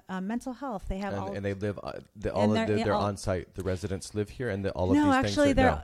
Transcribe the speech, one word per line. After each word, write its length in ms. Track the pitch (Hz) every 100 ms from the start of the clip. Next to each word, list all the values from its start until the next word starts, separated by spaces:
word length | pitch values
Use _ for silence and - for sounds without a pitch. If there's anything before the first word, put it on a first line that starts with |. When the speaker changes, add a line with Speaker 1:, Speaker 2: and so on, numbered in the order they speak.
| -
Speaker 1:
um, 180 | 185 190
mental 280 | 240 269
health, 300 | 233 277 196 -
they 80 | 190
have 140 | 196
Speaker 2:
And, 100 | 196
Speaker 1:
all 100 | 196
Speaker 2:
and 100 | 196
they 80 | 101
live, 260 | 98 104 95
uh, 180 | - - - 107
the, 160 | 104
all 100 | -
Speaker 1:
And 80 | 107
Speaker 2:
of 40 | 110
Speaker 1:
they're 100 | -
Speaker 2:
the, 60 | 107
Speaker 1:
in 40 |
Speaker 2:
they're 100 | 113
Speaker 1:
all 100 | 101
Speaker 2:
on 140 | 101 98
site. 360 | - 92 -
The 80 | -
residents 520 | 90 92 92 95 -
live 160 | 104 104
here, 180 | - 123
and 160 | 98
the, 60 | 95
all 180 | - 92
of 60 | 294
Speaker 1:
No, 100 | 294
Speaker 2:
these 80 |
Speaker 1:
actually, 380 | 262 214 202 285
Speaker 2:
things 40 | 254
are, 40 |
Speaker 1:
they're, 80 | 254
Speaker 2:
no. 60 | -